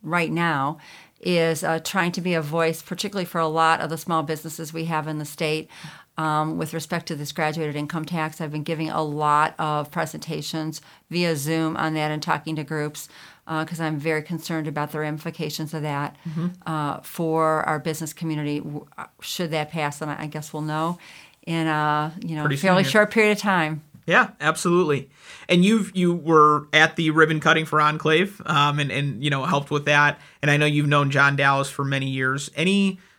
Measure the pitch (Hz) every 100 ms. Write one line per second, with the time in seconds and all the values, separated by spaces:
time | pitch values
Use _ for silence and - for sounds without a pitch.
0 | 156 175 160 160 170 143 139 156 - -
1 | - _ 180 175 165 160 160 160 160 196
2 | 175 175 175 170 147 165 165 165 - 180
3 | 202 202 175 170 160 160 160 160 147 160
4 | 185 165 151 156 165 151 156 165 165 156
5 | 151 151 147 - 156 156 156 - 156 -
6 | - - 156 151 156 165 156 165 - 170
7 | 170 147 147 - 151 156 151 147 147 170
8 | 156 175 156 - 156 151 151 160 160 -
9 | 156 147 151 147 156 - 156 151 147 175
10 | 160 156 156 151 147 160 156 156 - -
11 | _ 170 175 156 143 160 160 - 156 156
12 | 151 151 156 156 160 156 143 156 147 151
13 | - - - - - 160 156 165 160 151
14 | 156 156 151 165 160 160 151 151 147 156
15 | 151 151 165 156 151 - 156 160 151 143
16 | 147 - 170 156 175 180 - 156 147 -
17 | - - 165 160 160 156 156 156 160 151
18 | 160 - 165 151 147 147 156 147 - -
19 | - _ - - 170 156 151 165 147 143
20 | 156 143 151 151 151 156 151 156 165 175
21 | - - - _ - 165 160 151 151 151
22 | 151 165 165 156 147 139 190 185 185 214
23 | 214 220 214 208 202 185 156 156 - -
24 | - 214 233 - 151 160 180 175 165 139
25 | 139 _ - - - 175 185 226 190 185
26 | 175 170 147 160 151 151 147 156 156 165
27 | 160 156 156 160 156 160 156 151 151 151
28 | 156 160 196 - - 151 143 143 143 110
29 | 143 110 147 139 131 139 143 147 143 147
30 | 147 - - _ 147 147 151 147 147 147
31 | 139 135 139 139 139 139 135 - 139 135
32 | 135 131 131 135 139 - 170 196 196 185
33 | -